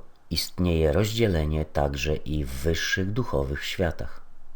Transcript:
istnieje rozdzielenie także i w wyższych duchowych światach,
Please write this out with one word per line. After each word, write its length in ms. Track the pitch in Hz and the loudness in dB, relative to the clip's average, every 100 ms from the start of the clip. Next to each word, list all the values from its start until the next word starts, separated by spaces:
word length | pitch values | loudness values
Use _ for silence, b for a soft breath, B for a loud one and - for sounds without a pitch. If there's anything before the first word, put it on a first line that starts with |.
| - - - | -4 -16 -6
istnieje 640 | 82 - - 90 80 78 | -4 -2 0 2 4 4
rozdzielenie 720 | 73 107 110 113 85 76 78 76 | 4 2 2 2 4 2 0 0
także 500 | - 71 69 76 76 | 0 0 0 0 -2
i 300 | - 76 67 | 0 -2 -2
w 40 | |
wyższych 640 | 65 80 82 - - 95 | -2 0 0 0 -2 0
duchowych 520 | 107 123 71 67 71 - | -2 0 0 0 -2 -4
światach, 560 | - 87 - - - - - - | -2 -2 -2 -4 -6 -8 -10 -8